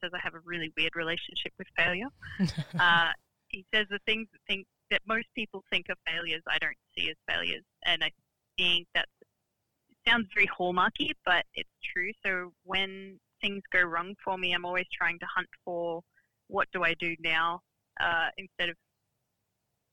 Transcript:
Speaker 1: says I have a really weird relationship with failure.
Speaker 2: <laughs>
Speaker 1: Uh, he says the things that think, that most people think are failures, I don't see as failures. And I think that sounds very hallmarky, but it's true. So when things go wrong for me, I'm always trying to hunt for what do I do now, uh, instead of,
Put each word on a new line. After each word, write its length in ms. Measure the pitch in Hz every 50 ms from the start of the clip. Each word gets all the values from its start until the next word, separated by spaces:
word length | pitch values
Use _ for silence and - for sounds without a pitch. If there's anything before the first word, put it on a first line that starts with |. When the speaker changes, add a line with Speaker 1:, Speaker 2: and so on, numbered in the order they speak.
| -
Speaker 1:
says 80 | 170 180
I 60 | 175
have 140 | - 175 160
a 60 | 165 165
really 280 | 170 175 170 160 160 -
weird 200 | - 160 160 -
relationship 560 | 170 165 160 175 185 - - - - - - - -
with 100 | 180 - -
failure. 320 | - 165 175 180 185 233 277 - - - - - -
Speaker 2:
<laughs> 80 | 190 160 - 165 - - - 175
Speaker 1:
Uh, 300 | 180 175 170 170 165 165 - - _ _ _ _ _
he 180 | _ - 196 185 - -
says 140 | 214 208 196
the 120 | 202 196 -
things 220 | 226 220 220 220 - _
that 80 | - _ -
think, 180 | 202 196 190 _ _ _ _ -
that 100 | 208 - -
most 220 | 202 220 226 233 _ -
people 260 | - 214 - - 190 - -
think 160 | 196 180 175 -
are 60 | 185 - - 165 160
failures, 300 | 170 170 165 156 160 - -
I 100 | 151 156
don't 180 | 160 151 - _ _ _ - 180
see 100 | 170 160
as 60 | 156 _ _ - 165
failures. 300 | 170 175 - - - 185 _ _ _ -
And 180 | 175 170 160 160
I 80 | 156 - _ _ _ _ _ _ _ - -
think 300 | 180 175 175 175 170 _ -
that 100 | 175 - - _ - - _ _ _ _ _ _ _ _ _ _ _ _ _ _ _ - 233
sounds 180 | 233 240 214 185 -
very 140 | 208 202 -
hallmarky, 600 | - - 180 180 180 185 185 226 - - 294 - 302 - -
but 200 | 180 180 170 - _ -
it's 160 | - - _ _ _ - - -
true. 160 | 185 180 202 226 _ -
So 260 | 196 190 180 180 180 - _ _
when 560 | 180 190 190 196 190 190 196 196 196 190 - _ _ _ -
things 220 | - 202 202 196 - - -
go 100 | 185 180
wrong 320 | 170 165 170 175 190 202 - -
for 120 | 202 190
me, 160 | 185 185 180 175
I'm 120 | 175 175
always 220 | 180 180 180 180 - -
trying 280 | - 180 170 170 170
to 60 | 180 180 -
hunt 160 | 185 175 - - - -
for 380 | 185 175 170 170 170 165 170 - _ _ _ _ _ _ _ _ -
what 180 | 190 196 - - -
do 100 | 185 170
I 120 | 165 165
do 200 | - 180 170 165 160
now, 400 | 165 165 160 160 165 170 175 180 _ _ _ _ _ _ - -
uh, 280 | - 175 170 165 165 143 - -
instead 320 | 196 180 _ - 175 170
of, 60 | 165 _ _ _ _ _ _ _ _ _ _ _ _ _ _ _ _ _ _ _ _ _ _ _